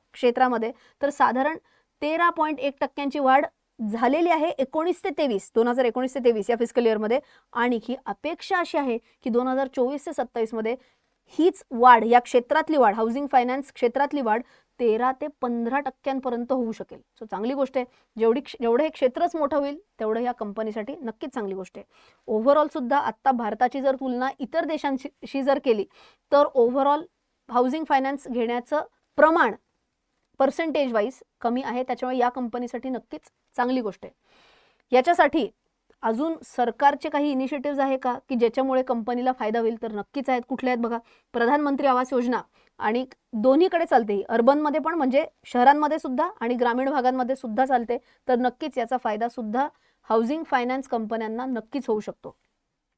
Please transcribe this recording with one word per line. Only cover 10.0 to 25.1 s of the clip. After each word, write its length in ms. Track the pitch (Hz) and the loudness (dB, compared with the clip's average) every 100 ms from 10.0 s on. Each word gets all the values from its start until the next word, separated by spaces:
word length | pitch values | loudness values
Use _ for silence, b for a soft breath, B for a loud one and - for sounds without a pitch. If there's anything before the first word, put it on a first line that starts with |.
| 349 | -6
ते 60 | |
सत्तावीस 420 | 294 247 240 226 | -6 -6 -4 -4
मध्ये 220 | 226 220 254 b b b b _ - | -4 -6 -6 b b b b _ 0
हीच 260 | 339 - - | 2 0 -6
वाढ, 340 | 240 247 240 | 6 8 8
या 140 | 226 240 | 8 4
क्षेत्रातली 580 | 247 247 247 302 311 302 | 4 0 2 0 2 4
वाढ, 180 | 226 | 4
हाऊसिंग 320 | 208 226 247 285 | 2 -2 -4 0
फायनान्स 460 | 254 247 262 269 | 0 0 -4 -8
क्षेत्रातली 480 | - 240 269 285 294 | -2 -2 0 -2 -2
वाढ 220 | 226 220 b b b - | -2 -2 b b b -2
तेरा 320 | 240 220 247 | 0 2 0
ते 140 | 262 294 - | -2 -8 -6
पंधरा 400 | 247 233 233 269 | -6 -4 -2 -4
टक्क्यांपर्यंत 720 | 277 - 285 269 262 240 240 | -4 -6 -6 -4 -4 -4 -2
होऊ 200 | 269 233 | -2 -2
शकेल. 280 | 214 185 226 _ _ | -6 -12 -16 _ _
So 60 | 220 | -12
चांगली 240 | 190 226 | -6 -4
गोष्ट 220 | 277 262 262 | -2 -2 -2
आहे, 100 | 247 b b 220 | -6 b b 0
जेवढी 220 | 226 247 | 2 2
क्ष-, 160 | 277 - | -4 -4
जेवढं 240 | 233 233 | 0 2
हे 60 | 311 | 0
क्षेत्रच 460 | - 262 285 339 330 | 0 -2 0 -2 -2
मोठं 200 | 277 302 | -2 -2
होईल 220 | 277 294 _ - | -4 -8 _ -8
तेवढं 200 | 220 220 | -4 -2
या 120 | 247 | -4
कंपनीसाठी 640 | 240 208 202 220 220 208 320 | -4 -8 -6 -6 -6 -8 -10
नक्कीच 280 | 240 - 302 | -12 -10 -10
चांगली 200 | 247 196 | -8 -8
गोष्ट 240 | 190 185 - | -8 -12 -18
आहे. 60 | - b b b - 214 | -20 b b b -4 2
Overall 300 | 233 294 302 | 4 4 2
सुद्धा 260 | 320 240 277 | -2 -2 0
आत्ता 320 | - - 269 | -2 -2 0
भारताची 500 | 247 226 214 247 277 | 0 -2 0 0 0
जर 140 | 269 | -2
तुलना 340 | 262 262 247 262 - | 0 -4 -4 -4 -6
इतर 260 | 262 320 | -6 -4
देशांशी 800 | 330 302 285 269 294 | -2 -2 -2 -4 -8